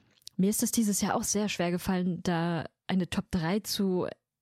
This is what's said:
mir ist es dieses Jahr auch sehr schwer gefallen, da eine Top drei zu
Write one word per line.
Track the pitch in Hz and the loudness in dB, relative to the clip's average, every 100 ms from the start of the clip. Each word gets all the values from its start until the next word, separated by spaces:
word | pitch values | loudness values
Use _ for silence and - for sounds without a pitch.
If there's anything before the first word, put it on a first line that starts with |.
| _ _ - - | _ _ -16 0
mir | 190 | 2
ist | 214 | 2
es | 226 | 0
dieses | - 208 196 | 2 2 2
Jahr | 196 - | 0 0
auch | |
sehr | 220 202 208 | 0 0 0
schwer | - 175 | 0 0
gefallen, | 175 - 180 180 170 | 0 0 0 0 -2
da | - 165 170 165 - _ - | 0 0 0 -2 -4 _ -2
eine | 185 175 | 0 0
Top | - - | -2 -2
drei | 185 160 208 | -2 0 0
zu | - - 196 180 - - _ _ | -2 -2 0 0 -2 -6 _ _